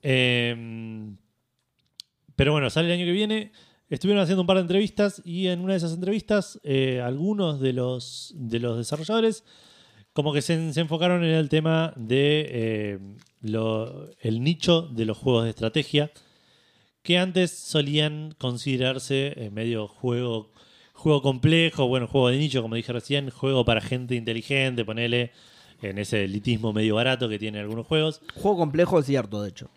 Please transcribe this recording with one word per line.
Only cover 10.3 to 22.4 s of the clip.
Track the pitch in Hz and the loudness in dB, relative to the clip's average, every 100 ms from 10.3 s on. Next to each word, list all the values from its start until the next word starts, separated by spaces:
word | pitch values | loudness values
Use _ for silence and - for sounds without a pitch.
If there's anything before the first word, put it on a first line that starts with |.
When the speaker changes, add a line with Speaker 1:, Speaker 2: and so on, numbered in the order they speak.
Speaker 1:
que | 143 | 0
se | 135 | 0
en-, | 165 160 | -2 0
se | 151 | -2
enfocaron | 165 156 180 180 | -2 0 2 2
en | 170 | 2
el | 160 151 | 2 4
tema | 156 156 160 160 131 | 2 2 2 0 -4
de, | 110 131 143 151 151 | 0 2 4 2 0
eh, | 123 113 107 104 98 98 104 _ _ | -2 -2 -2 -4 -6 -10 -20 _ _
lo, | 110 110 110 110 113 - - - | -4 -2 0 -2 -4 -10 -18 -8
el | 117 113 | -4 0
nicho | 131 170 - 165 | 0 0 2 2
de | 165 117 110 | 2 -4 -4
los | 104 | -2
juegos | - 120 | 2 2
de | 113 | 2
estrategia, | 107 113 156 139 147 151 - _ _ _ _ _ _ _ _ | -2 -2 -2 0 0 0 -6 _ _ _ _ _ _ _ _
que | - 175 | 0 2
antes | 185 180 175 | 2 2 0
solían | - - 160 143 151 151 151 156 - | -2 -2 0 2 2 0 -2 -12 -6
considerarse, | 127 123 143 131 127 131 - 135 139 147 | -6 -4 -2 0 0 -2 -2 -2 -2 -6
eh, | 110 | -10
medio | 104 113 113 104 | -6 -4 -2 -6
juego, | - 127 120 123 113 107 _ _ _ _ | -6 -2 -2 -2 -4 -8 _ _ _ _
juego | - 160 147 | -4 2 4
complejo, | 139 131 147 165 165 - 131 | 2 2 4 6 4 2 2
bueno, | 127 120 | 2 2
juego | 139 123 | 4 4
de | |
nicho, | 131 | 4